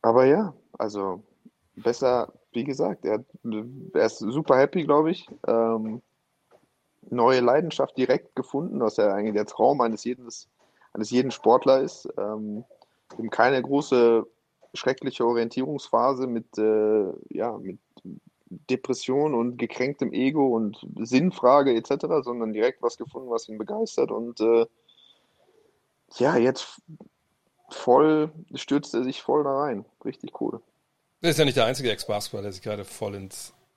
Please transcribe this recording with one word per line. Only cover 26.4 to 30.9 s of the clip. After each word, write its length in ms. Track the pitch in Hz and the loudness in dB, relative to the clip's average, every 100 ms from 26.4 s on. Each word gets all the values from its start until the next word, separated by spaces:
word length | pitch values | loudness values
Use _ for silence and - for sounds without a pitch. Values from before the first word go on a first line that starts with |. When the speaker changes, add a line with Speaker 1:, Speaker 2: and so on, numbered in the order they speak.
| 120 135 - - _ 156 - _ _ _ _ _ _ | 2 0 -8 -16 _ -20 -20 _ _ _ _ _ _
Speaker 1:
voll, 640 | - - 127 156 156 156 156 - | -8 4 6 6 4 0 -6 -16
stürzt 400 | - - 143 139 | -14 -2 -2 -2
er 100 | - | -4
sich 160 | 127 131 | -4 -6
voll 220 | - 143 | -2 0
da 60 | 143 | 0
rein. 340 | 135 147 110 - _ | -2 -2 -4 -10 _
Richtig 360 | - 131 - - | -12 -12 -16 -8
cool. 200 | - - _ _ _ | -6 -8 _ _ _